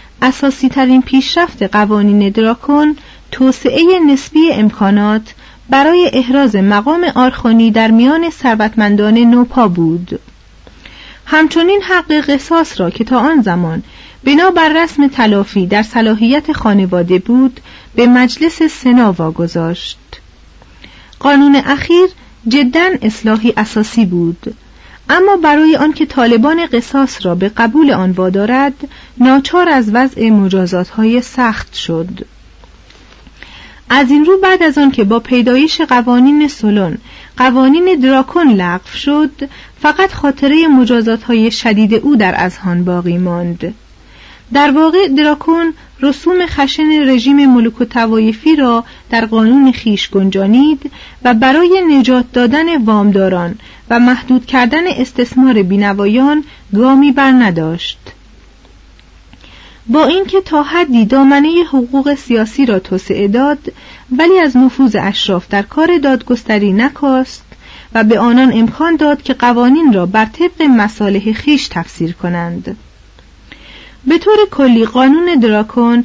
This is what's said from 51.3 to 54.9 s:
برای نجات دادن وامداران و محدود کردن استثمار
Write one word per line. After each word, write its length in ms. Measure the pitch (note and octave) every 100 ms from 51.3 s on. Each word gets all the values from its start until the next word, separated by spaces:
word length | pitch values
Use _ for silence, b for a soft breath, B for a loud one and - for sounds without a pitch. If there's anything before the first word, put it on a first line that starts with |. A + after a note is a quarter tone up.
برای 480 | A3+ C4 D4+ F4 F#4+ E4+
نجات 360 | C#4 A#3 B3+ A#3+
دادن 520 | A#3+ A#3+ D4 E4 D#4
وامداران 760 | A3 G#3+ G3+ G3 F#3+ F3+ F3 - B B -
و 100 | A#3
محدود 460 | A#3+ A#3+ - B3+ -
کردن 400 | C4 A#3 D#4
استثمار 760 | F4